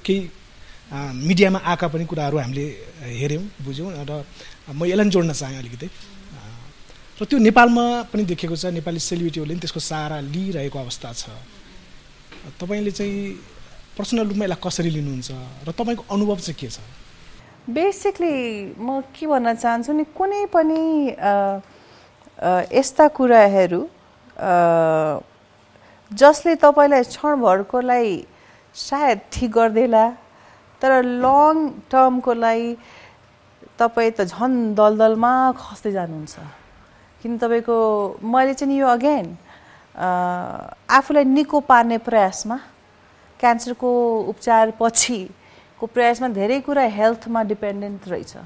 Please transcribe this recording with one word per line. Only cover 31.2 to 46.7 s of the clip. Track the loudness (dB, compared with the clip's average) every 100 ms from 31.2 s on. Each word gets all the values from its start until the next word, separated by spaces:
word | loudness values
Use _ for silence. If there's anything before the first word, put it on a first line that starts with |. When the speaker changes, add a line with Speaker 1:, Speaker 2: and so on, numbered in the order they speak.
| 2 4 4 4 -2
Speaker 2:
टर्मको | -6 0 4 4 2 -2
लागि | 0 0 0 -2 -8 -14 -20 -20 _ _ _ _ _ -20 -2
तपाईँ | 0 2 0
त | 0
झन् | -4 -2 -2 0 0 4
दलदलमा | 4 6 4 4 2 4 2
खस्दै | 0 -10 -10 -6
जानुहुन्छ। | -4 -6 -8 -12 -16 -20 -20 -20 -20 _ _ _ _
किन | -8 -4
तपाईँको, | 0 0 0 2 2 0 -2 -6
मैले | 0 2 2
चाहिँ | 0 -2 2
यो | 2
again, | 4 2 0 -2 -12 -20 -20 -20 -20 _ -6
अ, | -2 0 -2 -4 -8 -12 -14 -18 4
आफूलाई | 4 6 2
निको | 4 2 2 0
पार्ने | 4 4 6 0
प्रयासमा, | 0 2 2 0 -8 -10 -12 _ _ _ _ _ _ 0
क्यान्सरको | 0 2 -2 -4 0 0 2 0
उपचार | -4 -6 2 4 4 2
पछिको | 0 2 0 -4 -8 -16 _ -20 _ _ -6
प्रयासमा | 2 2 2 -2
धेरै | -2 0 -2
कुरा | 0